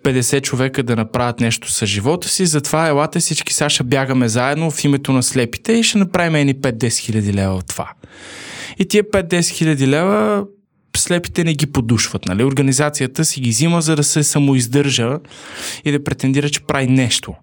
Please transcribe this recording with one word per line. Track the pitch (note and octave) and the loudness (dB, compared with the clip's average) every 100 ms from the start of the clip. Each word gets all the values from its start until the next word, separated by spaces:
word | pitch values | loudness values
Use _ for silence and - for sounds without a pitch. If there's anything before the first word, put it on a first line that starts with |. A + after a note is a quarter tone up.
петдесет | C#3+ B2+ A#2 C#3 | 2 0 2 0
човека | C3 B2 C3 C3 | 0 -2 0 0
да | B2 | -2
направят | A2+ A2 B2 B2 A#2 | -2 0 -2 -2 0
нещо | A#2 A2 - | -2 -2 -6
с | - | -4
живота | G#2 G2+ A2+ F3+ - | -2 0 0 -2 -2
си, | - | 0
затова | F3+ D3+ D3 D#3 D#3+ | 0 0 0 0 2
елате | C#3+ D#3 F3 | 2 0 -2
всички | - D#3 - | -2 -4 -4
сега | - D3 | -2 0
ще | - | 0
бягаме | B2+ C3+ C3+ C3 A#2+ | 0 0 2 2 2
заедно | A#2 B2+ D3+ E3 | 2 0 0 -2
в | C#3+ | 0
името | D3 C#3 C#3 | 0 0 2
на | C3 | 0
слепите | A#2+ C3+ A#2 - - | 2 0 -2 -4 0
и | A#3 | 2
ще | A3 G#3+ | 2 2
направим | F#3+ F3 E3+ | 2 2 2
едни | D#3 C#3 | 2 2
пет-десет | C3+ C3+ A2+ A#2+ - | 2 -2 -2 -2 -2
хиляди | - A2 G#2 | -2 0 0
лева | G2+ G2 | 0 0
от | F#2+ - | -2 -6
това." | - - - - - - - - - - - | -10 -10 -14 -20 -20 -20 -18 -16 -14 -16 -4
И | F#3+ | 2
тия | G#3 G#3 | 2 4
пет-десет | G3 E3+ F3 E3+ | 0 2 0 0
хиляди | - D#3+ D3 C3+ | 0 0 2 2
лева | D3 F#3 G#3+ G#3+ G3+ G3+ - _ _ _ - | 4 2 2 2 0 -4 -14 _ _ _ -4
слепите | - F3 F3 - | 0 -2 0 -2
не | E3 | 0
ги | D3+ | 0
подушват, | D3 - A#2 A#2 - - | 0 0 2 0 0 -2
нали? | - F#2+ | -2 0
Организацията | C3 C#3 C3+ C3 D3+ D3 C3 C3 | 2 2 2 2 0 0 -4 -2
си | D#3 C#3 | -2 0
ги | B2 | -2
взима, | A2 E3 E3+ | 2 2 2
за | D#3 | 2
да | D3+ | 0
се | D3 D#3+ | 2 0
самоиздържа | C#3+ D3+ C#3+ C3 A#2 C#3 C#3+ B2+ A#2 D3+ - - - - - - | 2 2 4 2 2 2 2 0 -2 -4 -8 -20 -18 -12 -12 -6
и | D3 | -2
да | C#3+ | -2
претендира, | C#3+ C3+ C3+ C3+ D3 | -2 -2 0 2 0
че | D3 | -4
прави | - C#3 B2+ | -2 0 4
нещо. | C3 B2 - - - | 4 2 -2 -6 -16